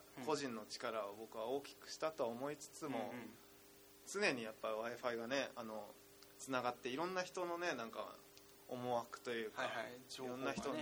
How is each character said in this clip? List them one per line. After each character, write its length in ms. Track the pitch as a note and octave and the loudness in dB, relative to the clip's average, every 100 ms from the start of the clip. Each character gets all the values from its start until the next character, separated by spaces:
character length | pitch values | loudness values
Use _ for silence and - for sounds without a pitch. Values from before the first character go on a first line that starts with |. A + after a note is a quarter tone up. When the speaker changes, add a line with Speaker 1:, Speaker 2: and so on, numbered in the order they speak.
| - C#3 C3 | -10 -4 2
Speaker 1:
個 100 | C#3+ | 2
人 180 | C3+ | 2
の 120 | A2+ G#2+ | -2 -6
力 420 | - B2 A2+ G2+ | -2 0 0 -2
を 80 | G#2 | -4
僕 200 | A2 A2+ | -6 -4
は 100 | A2+ | 0
大 140 | C#3+ | 0
き 140 | C#3+ - | -2 -10
く 140 | - | -10
し 80 | - | 0
た 140 | D#3+ | 0
と 120 | D#3+ | 4
は 60 | A#2+ | 2
思 220 | A#2 C#3 | 2 -2
い 60 | D3 | -4
つ 100 | - | -8
つ 180 | - D3+ | -6 -2
も、 0 | |
Speaker 2:
う 20 | |
ん。 40 | A#2 | 0
う 240 | A2 A#2+ | 0 -4
ん 20 | |
う 40 | G#2+ | -8
ん。 40 | - - - - - - - - | -12 -18 -18 -18 -18 -20 -14 -4
Speaker 1:
常 220 | F#3+ G3+ | 4 6
に 100 | B2+ | 6
や 80 | A2 | 0
っ 20 | - | 0
ぱ 80 | A2 G#2+ | 2 2
Wi-Fi 420 | A#2 A#2 B2 A#2 | 0 2 2 2
が 100 | A#2 | 4
ね、 220 | C#3 B2 A#2+ | 4 4 -2
あ 80 | |
の、 240 | A2+ G#2+ G#2 - - - - - | -4 -4 -6 -12 -18 -18 -18 -10
つ 100 | - | 0
な 120 | B2+ | 4
が 100 | B2 | 4
っ 40 | A#2+ | 2
て、 140 | B2+ | -2
い 60 | C3+ | 2
ろ 100 | F3 | 2
ん 80 | |
な 80 | F#3 | 2
人 240 | F3+ F#3+ F3 | 0 0 0
の 120 | E3+ | 2
ね、 160 | F3 C3 | 2 0
な 100 | A2+ | -2
ん 60 | |
か、 240 | A2 F#2+ - - - - - - | -4 -6 -8 -14 -18 -18 -18 -6
思 260 | B2+ B2 A#2+ | -2 4 4
惑 240 | A#2 - | 2 -4
と 100 | B2 | 0
い 140 | A#2 G#2+ | 0 0
う 60 | |
か、 120 | C3 | 0
Speaker 2:
は 40 | B2+ | 0
い 40 | |
は 120 | A#2+ | 0
い。 20 | A2 B2 - | -4 -6 -8
情 140 | - | -4
報 60 | B2+ | -2
が 60 | B2+ | 2
ね。 40 | |
Speaker 1:
い 40 | C3+ | 2
ろ 60 | |
ん 20 | C#3 | 2
な 60 | |
人 80 | C#3 | 2
の 60 | D3+ | 0